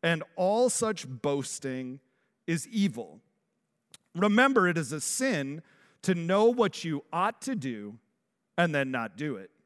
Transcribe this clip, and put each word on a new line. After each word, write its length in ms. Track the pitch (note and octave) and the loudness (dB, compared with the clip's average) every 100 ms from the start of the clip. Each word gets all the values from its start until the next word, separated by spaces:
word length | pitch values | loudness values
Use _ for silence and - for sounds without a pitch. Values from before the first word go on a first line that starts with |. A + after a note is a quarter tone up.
and 200 | E3 E3 - - | 0 0 -4 -2
all 320 | F#3 G#3+ B3 | 0 2 2
such 400 | - A3 G3+ C3 | 2 -2 -4 -8
boasting 920 | C3 C#3+ C#3+ C3 - C3+ C3 B2+ C3+ _ _ _ _ - | -4 -2 -2 -4 -8 -8 -8 -8 -12 _ _ _ _ -4
is 220 | E3 - | -4 -2
evil. 540 | A3+ G3 A#2 F#2 F2 _ _ _ _ _ _ _ - _ | 0 0 0 -12 -16 _ _ _ _ _ _ _ -20 _
Remember, 540 | E3+ G3+ G#3 C4+ C4 F3+ | 0 4 6 6 6 4
it 80 | E3 | 2
is 160 | C3+ | -2
a 80 | D3+ | -4
sin 640 | - - F3 F3+ C#3 D3+ - _ _ _ | -4 -2 0 0 -2 -8 -14 _ _ _
to 120 | - | -2
know 300 | F3 E3 F#3+ A3+ | 0 2 4 4
what 340 | B3 G#3 - | 4 0 0
you 180 | E3 C#3+ - | -6 -6 -4
ought 300 | E3+ G3 A#3 | -2 -2 -2
to 140 | - | -6
do 440 | A#3+ C3 A2+ G#2 A2+ _ _ _ _ _ - | -4 -4 -8 -10 -16 _ _ _ _ _ 0
and 160 | E3+ | 0
then 160 | D3 C3+ | 2 -2
not 260 | B2+ A2 F#2 | -4 -6 -6
do 200 | D3+ A2 | -8 -8
it. 140 | F#2+ _ | -12 _